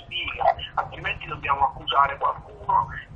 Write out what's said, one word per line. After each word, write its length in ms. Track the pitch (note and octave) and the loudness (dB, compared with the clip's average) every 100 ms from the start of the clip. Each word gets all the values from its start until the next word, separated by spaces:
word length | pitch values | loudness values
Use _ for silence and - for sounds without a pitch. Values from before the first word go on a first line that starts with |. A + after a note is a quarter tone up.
spiega, 500 | - - - - - - - | -8 -6 -6 2 2 2 -2
altrimenti 520 | - - - F3+ - D3 | -4 -4 -4 -6 -6 -8
dobbiamo 380 | D3+ D3+ C#3 C#3 | -4 0 2 2
accusare 500 | D3+ - C#3 C#3 - | 0 0 4 4 4
qualcuno 680 | - - - - - - - - - | 0 0 -6 -8 2 2 2 -4 -12